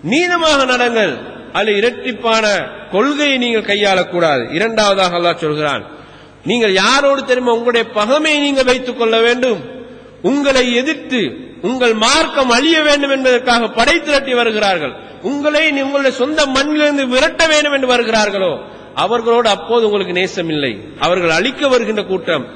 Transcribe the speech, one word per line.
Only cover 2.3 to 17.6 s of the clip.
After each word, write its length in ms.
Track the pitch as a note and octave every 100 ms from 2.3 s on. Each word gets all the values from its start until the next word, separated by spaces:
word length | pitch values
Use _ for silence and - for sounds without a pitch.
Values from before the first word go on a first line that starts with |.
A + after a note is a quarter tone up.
| A3 G#3+ F#3+ - - -
கொள்கையை 500 | F#3 C4+ D4 D4 C4
நீங்கள் 300 | A#3+ A3+ G3+
கையாளக்கூடாது. 760 | G3+ G3+ F#3 F3+ F3 E3 C#3 A#2
இரண்டாவதாக 640 | D3 A3 A3 G#3 F#3+ F#3 F3
அல்லாஹ் 260 | E3+ E3
சொல்கிறான், 380 | D#3+ D3+ D3+ B2+ F#2 - - - - -
நீங்கள் 320 | - A#3+ A3 F#3+
யாரோடு 440 | G3+ C4+ C#4 C#4
தெரியுமா 320 | B3 B3+ B3 A3+
உங்களுடைய 280 | A#3 A#3 A3+
பகைமையை 460 | G#3+ G#3 C#4+ D#4 D4
நீங்கள் 300 | C#4+ C4+ B3+
வைத்துக் 300 | B3+ B3+ A#3
கொள்ள 160 | A3+ A3+
வேண்டும்? 400 | A#3 B3 B3+ G3 C3+ - - - - -
உங்களை 400 | F3+ C#4 C#4 C4 B3+
எதிர்த்து 440 | A#3+ C4+ D4+ - A#3+ D#3 G#2 - -
உங்கள் 300 | F#3 B3+ B3 A3
மார்க்கம் 540 | A3+ D4 D#4+ C#4 C4
அழிய 280 | A#3+ D4+ D#4+
வேண்டும் 300 | D4+ C#4+ C#4
என்பதற்காக 560 | C4+ C4 B3 B3+ A#3 A3
படை 220 | A3+ B3 E4
திரட்டி 340 | D4+ C#4+ C4+
வருகிறார்கள், 600 | B3 A#3 G#3+ G#3 F3+ C#3 A2+ - -
உங்களை 400 | G#3 C#4+ D4 D4+ D#4+ C#4
உங்களுடைய 360 | C4+ C#4 C4+
சொந்த 260 | - C4 D#4 C#4
மண்ணிலிருந்து 580 | C4 C#4+ D4+ D4 C#4+ C4
விரட்ட 360 | B3+ D#4 - D#4+
வேண்டும் 280 | D4+